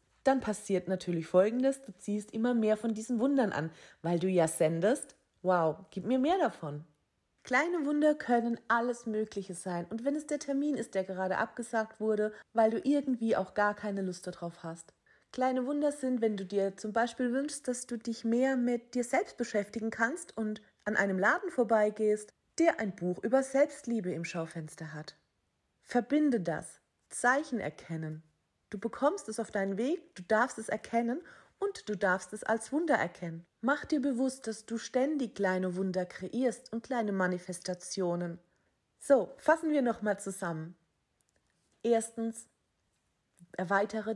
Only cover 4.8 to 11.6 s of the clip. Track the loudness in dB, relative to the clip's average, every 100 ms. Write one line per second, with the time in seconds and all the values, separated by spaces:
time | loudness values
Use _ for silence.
4.8 | 2 2 -2 -18 _ _ 2 4 2 0
5.8 | -6 -8 0 2 4 4 2 -2 -8 -8
6.8 | -12 _ _ _ _ _ -2 0 2 0
7.8 | 0 4 4 2 2 2 2 -2 0 0
8.8 | 0 -4 -4 -4 -4 -6 -8 -8 -4 -4
9.8 | -4 -4 -2 -2 -2 -4 -2 -2 0 -2
10.8 | -2 -4 -4 -2 -2 0 -2 -6